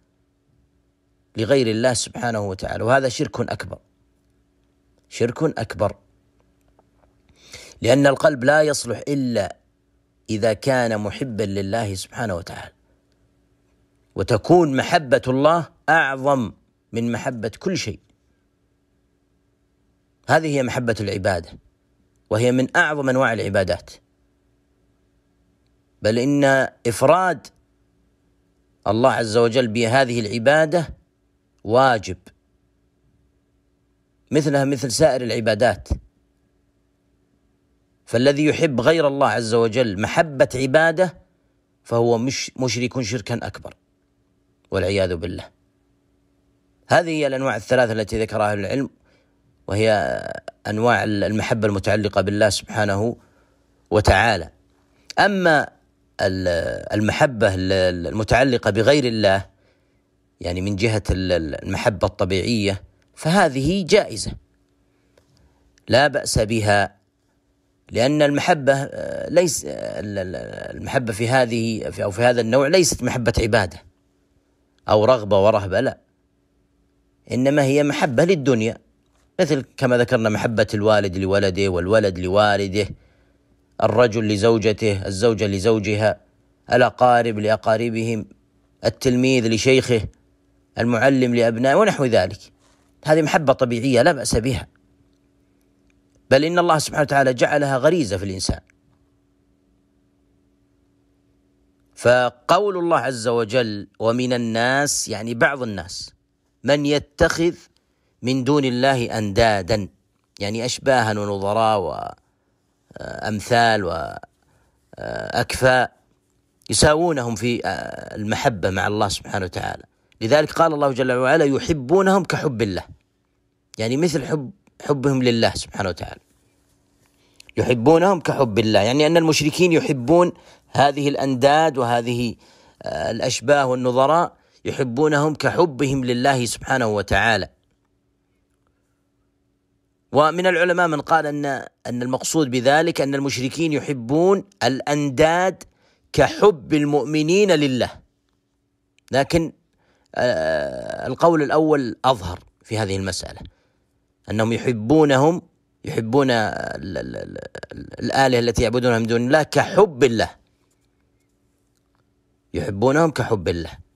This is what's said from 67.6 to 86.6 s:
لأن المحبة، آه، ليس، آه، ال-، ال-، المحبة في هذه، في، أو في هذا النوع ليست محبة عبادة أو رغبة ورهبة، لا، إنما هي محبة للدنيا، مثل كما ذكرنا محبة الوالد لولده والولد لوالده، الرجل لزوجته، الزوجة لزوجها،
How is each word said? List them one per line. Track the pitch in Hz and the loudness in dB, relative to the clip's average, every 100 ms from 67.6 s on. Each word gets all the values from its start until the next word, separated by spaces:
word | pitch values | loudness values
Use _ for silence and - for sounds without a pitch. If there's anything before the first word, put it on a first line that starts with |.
| _ _ - | _ _ -8
لأن | 107 127 151 | -2 0 2
المحبة، | 147 143 - 170 131 | 2 2 0 0 2
آه، | 139 135 - - 67 - | 0 0 -8 -10 -8 -2
ليس، | 165 180 - 73 | 2 2 0 -8
آه، | 58 52 52 | -10 -10 -10
ال-، | 104 101 | -8 -8
ال-، | 92 71 55 50 50 - | -8 -8 -12 -14 -14 -12
المحبة | 95 135 117 | -4 -4 -4
في | 104 117 | -4 0
هذه، | 131 120 117 113 110 65 | 2 2 0 -2 -4 -6
في، | - | -6
أو | 104 | -6
في | 95 | 2
هذا | 123 120 | 2 2
النوع | 110 127 143 | 2 2 4
ليست | 185 170 - | 4 2 0
محبة | 123 127 117 - | -4 -2 -2 0
عبادة | 110 110 92 - - _ _ _ _ _ _ _ _ _ - | 2 2 0 -6 -20 _ _ _ _ _ _ _ _ _ 0
أو | 107 107 | 2 4
رغبة | 127 101 101 101 | 2 2 4 4
ورهبة، | 107 98 95 | 2 0 -2
لا، | 127 - _ _ _ _ _ _ _ _ _ _ _ _ - | -2 -6 _ _ _ _ _ _ _ _ _ _ _ _ -6
إنما | 117 135 147 | -2 2 2
هي | 135 143 | 2 2
محبة | 147 139 160 117 | 0 0 -2 2
للدنيا، | 170 185 135 120 110 - _ _ _ _ _ - | 2 2 2 0 0 -4 _ _ _ _ _ -2
مثل | 170 143 117 - | 0 -2 -4 -4
كما | 131 123 | 0 2
ذكرنا | 120 123 110 | 2 2 0
محبة | 104 120 113 104 | -2 -2 0 0
الوالد | 104 104 104 101 90 | 0 2 2 2 -2
لولده | 95 98 98 90 98 | 0 0 0 0 -2
والولد | 90 90 110 104 90 | -2 0 2 2 -2
لوالده، | 90 98 107 101 98 98 101 - _ _ _ _ _ _ _ - | -2 2 2 2 -2 -4 -6 -8 _ _ _ _ _ _ _ -2
الرجل | 107 107 123 107 107 | 0 4 2 2 -2
لزوجته، | 104 113 117 110 98 110 98 95 | 2 2 4 2 0 -2 -2 -4
الزوجة | 95 117 110 107 | -2 0 0 0
لزوجها، | 98 101 110 101 104 107 - _ _ _ _ | 0 0 0 0 0 0 -2 _ _ _ _